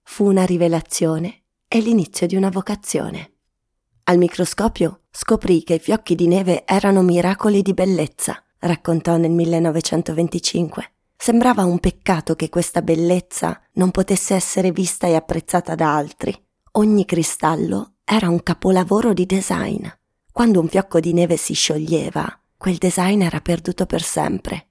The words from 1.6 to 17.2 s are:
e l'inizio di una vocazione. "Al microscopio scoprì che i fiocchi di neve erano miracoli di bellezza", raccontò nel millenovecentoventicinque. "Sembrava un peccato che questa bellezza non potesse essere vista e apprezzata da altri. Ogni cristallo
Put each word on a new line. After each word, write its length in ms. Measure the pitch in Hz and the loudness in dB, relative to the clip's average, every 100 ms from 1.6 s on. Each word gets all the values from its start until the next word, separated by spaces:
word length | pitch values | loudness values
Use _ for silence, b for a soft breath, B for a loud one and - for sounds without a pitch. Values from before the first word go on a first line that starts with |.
| _ | _
e 140 | 226 | -2
l'inizio 440 | 220 226 170 - 175 | 2 0 0 -4 -2
di 120 | 190 | 0
una 120 | 190 | 0
vocazione. 840 | 190 190 208 - - - - - _ _ _ _ _ _ _ - | -2 -6 -8 -6 -6 -6 -10 -16 _ _ _ _ _ _ _ 0
"Al 120 | 180 | 2
microscopio 840 | 175 - 180 - 220 - 165 - _ | 2 0 -6 -2 -4 0 -4 -4 _
scoprì 500 | - - 220 - 170 | -12 -2 -2 2 0
che 120 | - | 2
i 60 | 160 | -2
fiocchi 360 | - 220 - 175 | 0 -4 -2 0
di 120 | 170 | 2
neve 380 | 185 185 175 - | 2 2 -2 0
erano 360 | 190 202 196 | 2 4 4
miracoli 600 | 185 175 180 196 214 202 | 4 4 2 0 2 2
di 120 | 196 | 2
bellezza", 680 | 185 185 175 151 - - - _ _ | 0 0 0 -2 -4 -6 -6 _ _
raccontò 580 | 175 165 - 165 170 170 | -4 -2 0 -2 2 2
nel 140 | 165 | 2
millenovecentoventicinque. 1600 | 170 165 165 165 160 - 165 170 160 170 175 - 175 165 - - _ _ _ | 2 2 2 0 0 -2 -2 -2 -2 -2 -2 -4 -4 -4 -6 -14 _ _ _
"Sembrava 480 | - 233 240 214 185 | 2 4 4 2 0
un 140 | 175 | 2
peccato 580 | 190 - - 170 - 160 | -2 -2 -2 -2 -2 -4
che 100 | 160 | -2
questa 340 | 175 170 175 | -2 -2 -2
bellezza 800 | 170 165 170 180 - - 165 - _ | 0 0 2 0 -2 -4 -4 -4 _
non 180 | - 185 | 0 0
potesse 440 | 190 185 190 - 190 | 0 0 -2 0 -2
essere 360 | - - 185 | 0 0 0
vista 360 | 160 180 - 175 | 0 -4 -2 0
e 80 | 160 | 0
apprezzata 600 | - 165 - 175 175 160 | 0 -6 -2 -2 -2 -2
da 180 | 160 | 0
altri. 400 | 147 147 - - - _ _ _ 214 | 0 -2 -6 -8 -8 _ _ _ 0
Ogni 280 | 214 208 | 4 4
cristallo 920 | 190 170 | 2 -2